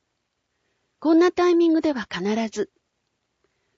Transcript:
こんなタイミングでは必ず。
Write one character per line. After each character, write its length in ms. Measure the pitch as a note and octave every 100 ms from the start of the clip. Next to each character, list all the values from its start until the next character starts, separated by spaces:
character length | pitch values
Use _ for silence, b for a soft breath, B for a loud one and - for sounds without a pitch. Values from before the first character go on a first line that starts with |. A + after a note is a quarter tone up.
| _ _ _ _ _ _ _ _ _ _
こ 160 | D4+
ん 40 | E4
な 140 | F4+
タ 160 | F4 F4+
イ 80 | E4+
ミ 100 | E4
ン 60 |
グ 80 | D#4+
で 120 | D#4
は 140 | B3+ -
必 140 | F3 G3+ A3 A3+
ず。 220 | G#3 - _ _ _ _ _ _ _ _ _ _